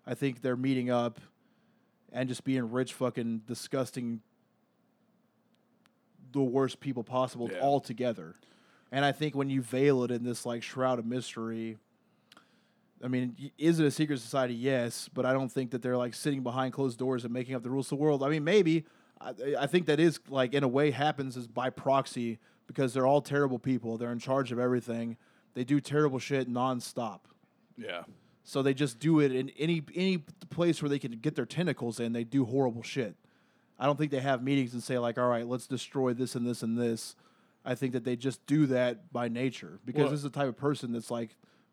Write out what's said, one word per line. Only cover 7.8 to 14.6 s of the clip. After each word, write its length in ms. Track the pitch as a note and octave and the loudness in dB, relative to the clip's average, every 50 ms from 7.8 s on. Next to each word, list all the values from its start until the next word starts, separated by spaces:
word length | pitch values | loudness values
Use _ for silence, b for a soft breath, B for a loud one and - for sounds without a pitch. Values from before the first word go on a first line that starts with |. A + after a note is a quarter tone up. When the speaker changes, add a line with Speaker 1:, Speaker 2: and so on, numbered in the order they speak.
| - - B2 A2+ B2 B2 A2+ F#2 D#2+ D#2+ F2 - b b b b b b b b b b | 0 -2 -6 -4 -2 -2 -2 -4 -8 -14 -16 -20 b b b b b b b b b b
Speaker 1:
And 140 | b C3+ C#3+ | b 2 2
I 80 | C#3+ C3+ | 2 2
think 220 | - D#3 D3+ C#3 | 2 -2 -2 0
when 160 | C#3 C#3 C#3 | 0 0 0
you 120 | C#3 C3+ B2 | 0 0 -2
veil 400 | A#2 B2+ B2+ C#3 C#3+ C3+ B2+ B2 | 0 2 4 6 6 6 4 4
it 60 | A#2+ | 0
in 140 | B2 A#2 A#2+ | 0 -2 -2
this, 220 | B2 A#2 - - | -4 -4 -4 -6
like, 160 | B2 A#2+ A#2 - | -6 -6 -6 -8
shroud 360 | - - C3 C3 B2+ B2+ A#2+ | -6 -4 0 0 2 2 0
of 60 | A2+ | -2
mystery, 720 | A2+ B2 B2+ A2+ - - A#2 A2+ A2+ A2+ A2+ A2+ A2+ A2 G#2 _ _ _ _ _ _ _ _ _ _ b b b b b b b b b b b b b - B2+ | -2 -4 -4 -6 -6 -8 -8 -6 -6 -6 -6 -6 -8 -10 -12 _ _ _ _ _ _ _ _ _ _ b b b b b b b b b b b b b -10 -6
I 60 | B2+ | -2
mean, 280 | B2+ B2+ B2+ B2 A#2 - | -2 0 0 -2 -4 -8
y-, 120 | C3+ C#3+ - - | -12 -14 -6 0
is 200 | D3 E3 E3+ D#3+ | 4 4 6 6
it 80 | D#3 | 4
a 40 | C#3+ | 4
secret 280 | B2 - D#3 D3 D3 B2 | 4 2 0 0 0 -2
society? 340 | A2+ A2+ - C#3 C3 B2 A#2+ | -4 -2 0 0 0 0 0
Yes, 540 | A#2 | -2